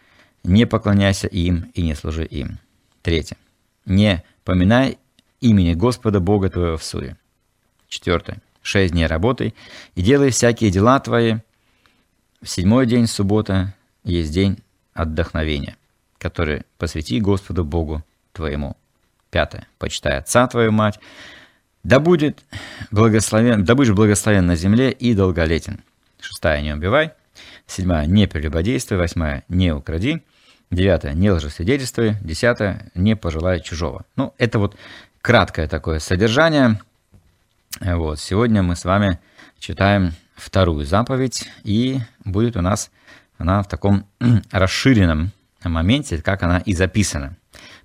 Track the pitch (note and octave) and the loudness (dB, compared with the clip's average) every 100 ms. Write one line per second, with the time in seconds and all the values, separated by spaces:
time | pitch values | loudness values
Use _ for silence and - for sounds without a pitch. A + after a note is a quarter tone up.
0 | _ _ _ _ F2+ G2+ A#2+ A2 G2+ G2+ | _ _ _ _ 2 4 4 0 2 2
1 | G2 F#2+ - G2 F2 F2 - - E2 D2 | 2 0 -4 -2 0 -2 -4 -4 -4 -4
2 | E2 D#2 D#2 D2 B1+ - _ _ _ _ | -6 -6 -6 -8 -10 -12 _ _ _ _
3 | - E2 - - _ _ _ _ - F#2+ | -2 -2 -2 -12 _ _ _ _ 0 2
4 | G#2 E2+ - _ - F2+ F#2 A#2+ C3+ - | 2 0 -6 _ -2 2 4 2 2 -4
5 | _ _ _ - A#2+ G#2 E2+ E2+ A#2+ A#2+ | _ _ _ -2 4 4 4 2 0 0
6 | A2 G2+ F2 G#2 F#2+ F2 E2+ D#2+ - E2 | 0 0 2 2 0 -2 -4 -4 -8 -10
7 | C2+ - _ _ _ _ _ _ - - | -10 -14 _ _ _ _ _ _ -16 -8
8 | - E2+ - - _ _ - G2+ F#2 E2 | -2 -2 -4 -16 _ _ -4 0 2 2
9 | D#2+ D#2+ A2+ C3 A2+ - - - - - | 0 0 -2 -2 -4 -8 -18 -20 -14 -2
10 | F#2 C#3+ C#3 A#2 A#2+ A2+ A2 F#2 A2 C3+ | 2 4 2 2 0 2 2 4 4 2
11 | - A#2 A#2 A2 - _ _ _ _ _ | 0 0 0 -2 -8 _ _ _ _ _
12 | _ _ _ _ - - F#2 B2 B2 A#2+ | _ _ _ _ -10 -2 2 2 2 2
13 | A2+ - G2 G#2+ G2+ F#2+ F#2+ - _ _ | 0 0 0 0 0 -2 -2 -8 _ _
14 | - F2 D#2 E2+ G2 G2 _ _ _ - | -4 -2 0 0 0 0 _ _ _ -6
15 | D#2+ D#2 E2 D#2+ D#2 D2 - - _ _ | -4 -4 -4 -4 -2 -4 -6 -12 _ _
16 | _ _ F2 - D#2 D2 - - F2 D#2+ | _ _ -10 -4 -4 -4 -8 -10 -8 -6
17 | - A#2+ G2+ F#2+ - E2+ D2+ E2 D#2 D2+ | -4 -2 0 -2 -2 -6 -2 -2 -4 -6
18 | - _ _ - D#2 D2 C#2 - _ _ | -10 _ _ -10 -6 -6 -8 -10 _ _
19 | _ _ _ E2 D2 - - - D2+ - | _ _ _ -2 -2 -6 -20 -12 -10 -6
20 | D2 C#2 - B2 B2 A#2 A2+ G#2+ G#2+ - | -4 -4 0 2 2 2 2 2 0 -2
21 | - - - - - _ _ _ - C3+ | -14 -20 -20 -20 -20 _ _ _ 2 2
22 | D#3+ E3+ D3 - _ - - - - G#2 | 4 2 0 -4 _ -18 -16 -16 -4 2
23 | A2+ G#2+ - A2 A#2+ A2 F2+ B2+ B2 G2 | 4 4 2 2 2 2 2 4 4 4
24 | G#2+ G#2 A2 G2+ F2 E2+ F#2+ A2+ C3 - | 4 4 2 2 2 2 2 2 2 0
25 | A#2+ G2+ F#2 E2+ D#2+ D#2+ - - _ _ | 0 2 2 2 0 0 -4 -14 _ _
26 | _ _ - - E2 D2 D2+ D2+ F2+ C#3 | _ _ -18 -4 -2 0 -2 -4 0 0
27 | D#3 - _ - - - - - F2+ D#2+ | -2 -6 _ -20 -20 -20 -14 -4 0 0
28 | D2 G#2 F#2+ D#2+ D2+ E2 F#2+ C3+ - G2 | 2 2 2 -2 -4 -2 -2 -2 -2 -2
29 | E2+ - D#2 C#2 - F2+ F2+ D2 D2 D#2+ | -2 -2 -4 -6 -4 0 0 0 -6 -4
30 | B2 E3 _ _ _ _ - F2+ F#2+ E2+ | -4 -6 _ _ _ _ -6 0 2 2
31 | C#2+ D2+ G#2 E2+ D2 - E2+ C#3 B2 - | 0 0 2 2 -2 -6 -2 -2 -2 -2
32 | A2+ G#2 E2 E2 A#2+ A#2+ G2+ E2+ - F2 | -2 -2 -6 -2 0 0 -2 -4 -8 -2
33 | G2+ G#2+ F2 D#2 F2+ F2 - D#2+ D#2+ B1 | 0 0 -2 -2 -2 -2 -4 -6 -6 -6
34 | - - - - A#2+ A#2 G#2 - - - | -12 -6 -6 -2 -2 0 -2 -4 -20 -20
35 | - _ - A#2 F2 - D#2 D#2+ E2+ D#2 | -20 _ 0 0 0 -2 -4 -4 -4 -4
36 | - F2+ A2 B2 E3 D3+ B2 G#2 - _ | -2 0 2 2 2 4 2 0 -6 _
37 | _ _ _ _ _ _ - - F#2 E2+ | _ _ _ _ _ _ -18 -8 -4 -2
38 | D#2 D#2 - F#2+ A#2+ G#2+ F2+ F2 F2 G2 | -4 -6 -4 -2 2 2 0 -2 0 0
39 | G2+ E2 _ _ - _ - F2 G2 G2+ | 0 -2 _ _ -20 _ -10 0 2 4
40 | F2+ E2 _ - - G2 F2 D2 C#2+ G2 | 0 -4 _ -20 -4 0 2 0 0 -2
41 | B2 C3 C3 - - - A2 G#2 B2+ C3+ | 0 -2 -4 -6 -12 -12 -4 -2 0 -4
42 | A2 _ G2 F#2 A#2+ F#2 F2 - - _ | -8 _ -6 -2 0 0 0 -2 -6 _
43 | _ - _ - D#2+ G2+ G2 D#2+ G2+ G2 | _ -20 _ -6 0 0 0 -2 0 0
44 | - - A#2+ G#2+ - G2 F#2 - C3+ A#2 | -2 -2 2 2 2 0 2 2 4 6
45 | F2 D#2 F#2 - _ _ F2 D#2+ F2 C#3+ | 4 2 -2 -8 _ _ -4 0 2 0
46 | - D#2 F#2 F#2+ F2 F2+ G#2+ F2 F#2+ A2 | 0 -6 -2 -2 0 0 0 0 0 0
47 | F#2+ D2 C#2 F2+ _ - - - | -2 -4 -10 -14 _ -20 -20 -20